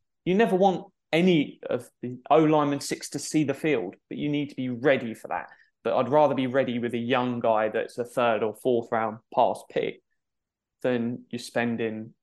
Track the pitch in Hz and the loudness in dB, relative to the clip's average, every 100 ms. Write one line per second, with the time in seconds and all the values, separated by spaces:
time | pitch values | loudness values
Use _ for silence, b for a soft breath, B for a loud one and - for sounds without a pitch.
0 | _ _ 165 190 220 185 190 175 - _ | _ _ -2 2 4 4 4 2 -6 _
1 | - 160 185 165 131 - - 120 - _ | -2 2 4 4 2 -6 -6 -6 -6 _
2 | 123 123 - 151 156 156 143 139 - - | -12 -10 2 4 6 4 2 -2 -4 -8
3 | - 143 - 156 139 131 160 127 92 - | -8 -10 -4 -2 0 -2 0 0 -2 -10
4 | _ - 147 147 143 - 127 120 143 131 | _ -8 -4 -4 -4 -6 -6 -2 2 2
5 | 117 110 - 85 - b b _ 113 117 | 0 -10 -8 -8 -8 b b _ -2 0
6 | 127 147 147 135 127 131 123 120 117 120 | 2 4 4 2 0 0 0 -2 -4 -4
7 | 120 127 123 120 117 107 110 113 - - | 0 0 0 0 2 2 2 -2 -6 -6
8 | 120 - 120 107 110 107 135 120 117 117 | -6 0 0 2 -2 -2 0 0 0 -2
9 | 110 110 _ - 107 - - - - - | -2 -6 _ 0 0 0 -6 -4 -4 -8
10 | _ _ _ _ _ _ _ _ 127 123 | _ _ _ _ _ _ _ _ -4 -2
11 | 117 123 - 123 - 123 120 113 113 110 | -2 -6 -10 -12 -6 -2 -2 -2 -4 -6
12 | 113 _ | -12 _